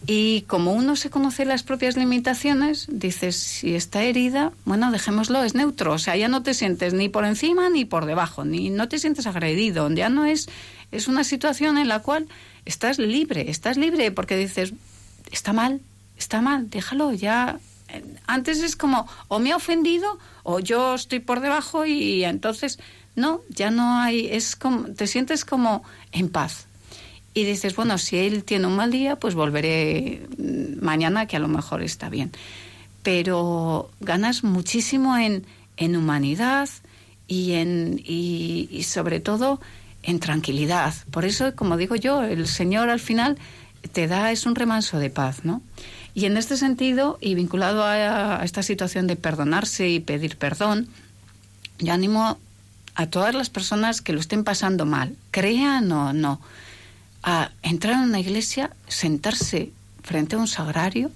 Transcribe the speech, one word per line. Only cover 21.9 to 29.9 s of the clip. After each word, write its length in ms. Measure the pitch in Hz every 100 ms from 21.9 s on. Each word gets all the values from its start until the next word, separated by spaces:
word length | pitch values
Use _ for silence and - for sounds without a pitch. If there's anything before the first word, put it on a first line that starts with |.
| 294 208 190
entonces, 540 | 175 190 220 220 285 - - - - -
no, 240 | 277 330 -
ya 220 | - 202
no 280 | 233 240 240
hay, 280 | 240 233 226
es 240 | 220 226 -
como, 320 | 262 240 -
te 180 | - 202
sientes 380 | 247 254 311 -
como 360 | 269 240 202 - - -
en 160 | 160 180
paz. 380 | 165 156 - - - - - - - - -
Y 80 |
dices, 300 | 202 202 196
"Bueno, 240 | 190 226 190
si 180 | - 180
él 280 | 190 208
tiene 240 | 196 202 185
un 80 | 196
mal 160 | 233
día, 240 | 254 269 285
pues 180 | -
volveré, 920 | 170 151 147 156 160 156